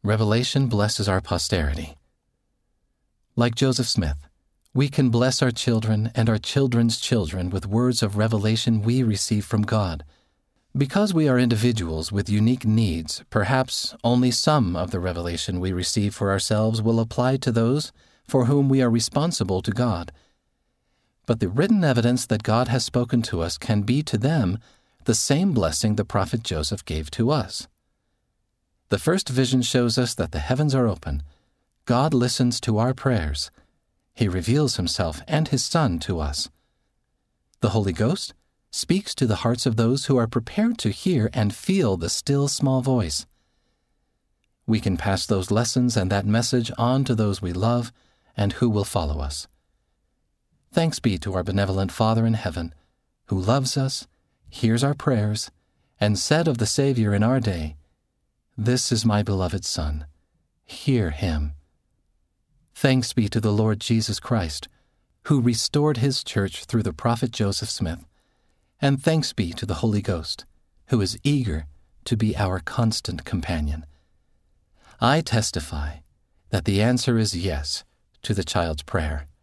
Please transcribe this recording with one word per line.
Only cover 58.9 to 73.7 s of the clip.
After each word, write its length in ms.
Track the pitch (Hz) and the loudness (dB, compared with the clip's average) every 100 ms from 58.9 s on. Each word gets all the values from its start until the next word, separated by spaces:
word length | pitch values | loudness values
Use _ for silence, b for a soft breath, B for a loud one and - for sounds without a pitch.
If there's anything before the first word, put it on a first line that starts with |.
is 140 | 113 110 | 0 2
my 160 | 104 | 2
beloved 420 | 104 98 90 101 | 2 0 0 -2
Son. 420 | - - 76 76 73 _ _ _ _ _ _ | -6 -4 -4 -6 -10 _ _ _ _ _ _
Hear 460 | - - 127 90 | -8 0 0 0
him." 420 | 76 92 78 73 73 _ _ _ _ _ _ _ _ _ _ _ - | -2 -2 -2 -4 -8 _ _ _ _ _ _ _ _ _ _ _ 0
Thanks 380 | 139 131 117 | 2 2 0
be 140 | - 107 | -2 0
to 100 | 120 | 0
the 120 | 107 | 0
Lord 280 | 104 110 107 | 2 2 0
Jesus 400 | - 113 110 107 | 0 0 0 -6
Christ, 480 | - 117 82 - - _ _ _ _ _ | -2 -2 -2 -6 -14 _ _ _ _ _
who 180 | - 143 | 0 2
restored 560 | 120 113 - 147 151 127 | 2 0 -2 0 0 0
his 260 | 135 127 | 0 -2
church 420 | - - 98 - - | -4 -2 -2 -4 -4
through 180 | 117 | -2
the 100 | 107 | -2
prophet 380 | 78 117 117 127 | -2 -2 0 -2
Joseph 400 | - 104 95 110 | -2 -2 -2 -6
Smith, 340 | - 85 82 - _ _ _ _ _ _ _ | -4 -4 -4 -10 _ _ _ _ _ _ _
and 220 | 143 139 | 0 0
thanks 320 | 165 160 139 | 2 0 -2
be 180 | - 90 | -4 -4
to 120 | - 101 | -4 -6
the 100 | 87 | -2
Holy 280 | 113 104 | 0 0
Ghost, 420 | 101 87 78 - - _ _ _ _ | 0 -4 -6 -12 -14 _ _ _ _
who 140 | 120 | 0
is 160 | 95 - | 0 -2
eager 420 | 143 147 117 80 73 - _ _ - | 0 0 0 -4 -6 -18 _ _ -4
to 100 | 110 | 0
be 220 | 107 - | 0 0
our 220 | 98 92 | 0 -2
constant 640 | - - 113 - - 85 - | -4 0 0 0 -6 -10 -6
companion. 600 | 90 78 82 73 | -6 -2 -2 -2